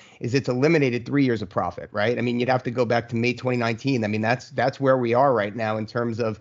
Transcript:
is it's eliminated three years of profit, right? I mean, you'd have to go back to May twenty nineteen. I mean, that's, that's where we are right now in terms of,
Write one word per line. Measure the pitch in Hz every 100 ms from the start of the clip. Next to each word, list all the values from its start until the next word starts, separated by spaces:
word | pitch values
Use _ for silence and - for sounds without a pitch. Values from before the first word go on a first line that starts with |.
| - -
is | 127
it's | 131 131
eliminated | 123 143 165 135 120
three | 117 139
years | 135 113
of | 101
profit, | - 90 - -
right? | 101 107 120
I |
mean, | 120 120
you'd | 120
have | 127
to | 131
go | 123
back | 117 117 117
to | 113
May | 120
twenty | 120 127 123
nineteen. | 117 113 139 131
I | 104
mean, | 107
that's, | 110 127 -
that's | 127 123 -
where | 135 131
we | 120
are | 117 139
right | 120 104
now | 107 110 110
in |
terms | 107 123 120 110
of, | 113 107